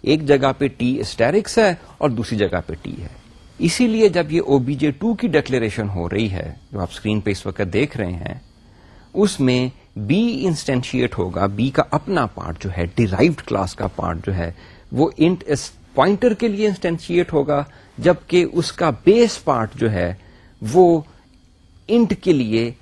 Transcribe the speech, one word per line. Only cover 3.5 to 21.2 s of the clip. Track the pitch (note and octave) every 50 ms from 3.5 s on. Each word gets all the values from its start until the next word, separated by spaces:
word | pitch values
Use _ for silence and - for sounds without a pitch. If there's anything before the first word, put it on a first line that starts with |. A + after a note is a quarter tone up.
| - -
اسی | - E3+ - - B3
لیے | A#3 A3 A3 A3 G3+
جب | E3+ F3 E3 D3+
یہ | D3+ E3+ -
او | - C#3 C#3
بی | B2 B2+ D3
جے | C3 D3+ D3
ٹو | C3+ - G3 A3+ A#3
کی | - - G3+
ڈکلیریشن | D#3 D3+ - - D3+ B2 A2+ G#2+ F#2+ - G#2+ G#2
ہو | G2 F2+ E2+ F2+
رہی | F#2 G2+ A2+ G#2
ہے، | F#2 E2+ - D#2+ D#2+ - - -
جو | - G2+
آپ | F2+ -
اسکرین | - - - G#2+ G#2+ G#2+
پہ | F#2+ G#2+
اس | G2 - -
وقت | G#2 F2+ - G#2 F#2
دیکھ | E2+ G2+ C#3+ D3+ -
رہے | - G#2 F2
ہیں، | F2+ E2+ - - - - - - _ _ _ - - - - - - - - _ -
اس | - G#3+ G3 - -
میں | C#3 B2+ B2 B2 B2+ B2+ - - _ _ _ -
B | G#2+ G#2 D3 G3+ A#3 A#3+ A3+ -
انسٹینشیٹ | - F#3 D#3+ D3 - - C3+ B2 B2+ - - B2+ B2 A#2+ - -
ہوگا، | F2+ F#2 E2+ E2+ F#2+
B | G2+ G2+ G#2 A#2 C3+
کا | C3 - - -
اپنا | - D3+ - - G3 E3 B2
پارٹ | G2+ - - - E2 E2 - -
جو | G2 F2
ہے، | E2+ E2+ F2 -
ڈیرائیوڈ | - A#2 G2 F#2+ F#2+ B2+ F3 D3+ -
کلاس | - - A2+ G2 F#2+ F#2 -
کا | - A2
پارٹ | F#2+ - - - E2+ E2+ E2 -
جو | G2+ G2
ہے، | F2+ E2+ E2 E2+ - - - - - - -
وہ | - A#2+ D3+ E3 -
انٹ | - D3+ E3+ F#3 E3+ -
اس | - D3 - - - - - - - -
پوائنٹر | C3+ C3+ F#3 G#3 G3 B3 B3 G#3+
کے | - A#3 A#3
لیے | G3+ G3 G#3+
انسٹینشیٹ | G#3+ F#3 - - F3 E3+ D#3+ - - E3+ F3 F3 -
ہوگا، | E3 D3+ C#3 C#3+ D3 C#3+ D3 - - - - - _ -
جبکہ | A2+ F3+ F3 - - - E3+ F3+ F3 -
اس | - E3+ D#3+ -
کا | - - F3 D#3+
بیس | B2+ - - E3+ G#3 A#3 A#3+ G#3+ - - -
پارٹ | - C#3 A#2+ A2 G#2+ -
جو | C3 A#2+ A2
ہے | G#2 F2+ F2 F2 F#2+ - - - - - - - _ _ A2 G#2+
وہ | C3 F3+ F#3 F3 E3+ D#3+ D3 - - -